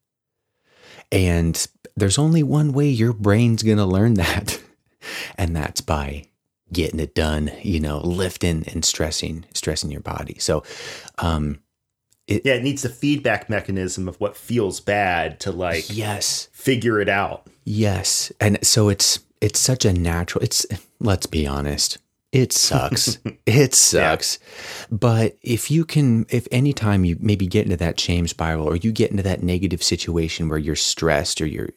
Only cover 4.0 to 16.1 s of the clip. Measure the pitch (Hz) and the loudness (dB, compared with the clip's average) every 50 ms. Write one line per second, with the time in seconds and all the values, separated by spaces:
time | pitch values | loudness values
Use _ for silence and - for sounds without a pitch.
4 | 107 120 113 92 85 82 - 95 - - - - - - _ _ _ _ _ _ | 4 4 4 2 2 0 0 -2 -4 -4 -6 -8 -10 -16 _ _ _ _ _ _
5 | - - - - - - - - 90 82 82 78 73 - - - - - 80 73 | -16 -12 -12 -12 -12 -10 -6 -4 -4 -2 -2 -2 -4 -4 -6 -6 -4 -2 -2 -2
6 | 71 69 71 73 - _ _ _ _ _ _ _ _ - 85 82 80 78 - 80 | -2 -4 -8 -10 -12 _ _ _ _ _ _ _ _ -8 -4 -2 -2 -2 -2 -4
7 | 76 - - 78 80 78 76 78 76 71 - - - 101 87 80 76 73 73 73 | -6 -4 -2 0 0 2 0 0 -2 -4 -6 -6 -4 -2 -2 -2 -2 -2 -4 -4
8 | 78 87 87 95 95 87 - - - 90 82 80 78 - - 85 80 - - - | -4 -4 -2 -2 -4 -4 -4 -2 -2 -2 0 -2 -4 -6 -6 -4 -2 -2 -2 -2
9 | 80 80 - - 82 80 80 82 - - - - - 80 76 - - 76 73 71 | -2 -4 -4 -4 -6 -6 -8 -10 -12 -12 -10 -6 -4 -4 -4 -4 -4 -6 -8 -8
10 | - 80 80 73 73 71 - - - - 80 76 - - - - - - - - | -8 -8 -8 -8 -8 -10 -10 -6 -2 -2 0 -2 -2 -6 -14 -16 -14 -14 -14 -16
11 | - - - - - 85 80 76 76 73 73 - _ _ _ _ _ _ _ _ | -18 -16 -8 -4 -2 0 0 0 -2 -4 -4 -8 _ _ _ _ _ _ _ _
12 | _ _ _ _ _ - 104 107 - 139 127 120 123 143 139 - - 120 - - | _ _ _ _ _ -2 -2 0 0 0 0 0 0 -4 -4 -4 -6 -8 -6 -2
13 | 147 143 147 131 120 120 104 101 - - 110 98 - - 95 95 92 92 - 98 | 0 0 0 0 0 0 -2 -2 -2 -4 -4 -4 -4 -4 -4 -4 -4 -4 -4 -6
14 | 92 90 85 - 104 101 - - - - 120 120 104 92 85 - - - 104 104 | -6 -6 -6 -4 -4 -4 -6 -8 -8 -2 0 0 0 0 -2 -4 -2 0 0 2
15 | 101 92 87 85 80 80 78 - - 98 85 87 92 87 85 82 - - 107 113 | 2 2 0 0 -2 -4 -6 -8 -6 -6 -4 -4 -2 -2 -2 -4 -4 -6 -6 -6
16 | 107 104 | -4 -4